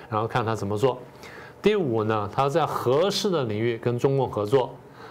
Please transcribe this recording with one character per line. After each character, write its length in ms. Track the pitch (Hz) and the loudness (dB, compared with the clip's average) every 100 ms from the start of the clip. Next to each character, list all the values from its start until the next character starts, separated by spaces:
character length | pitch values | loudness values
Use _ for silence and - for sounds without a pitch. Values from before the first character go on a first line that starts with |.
| - | -6
然 100 | 110 | -4
后 60 | 110 | -2
看 180 | 127 | 0
他 100 | 110 | -2
怎 120 | 110 101 | -2 -2
么 100 | 104 | 2
做。 220 | 127 120 - - - - - - | 2 0 -6 -18 -18 -18 -18 -2
第 140 | 196 208 | 0 2
五 280 | 156 113 | 2 0
呢， 240 | 107 110 101 | 2 0 0
他 140 | - 139 | 0 2
在 180 | 160 143 | 2 0
合 440 | - 123 135 196 | 0 2 2 2
适 200 | 196 208 | 0 0
的 140 | 170 | 0
领 140 | 120 104 | -2 -2
域 200 | 117 117 | -2 -2
跟 200 | 120 120 | -2 0
中 200 | 139 139 | 2 2
共 100 | 120 | 0
合 160 | 104 | -2
作， 260 | 104 131 117 - - - - | 2 2 2 -4 -20 -20 -20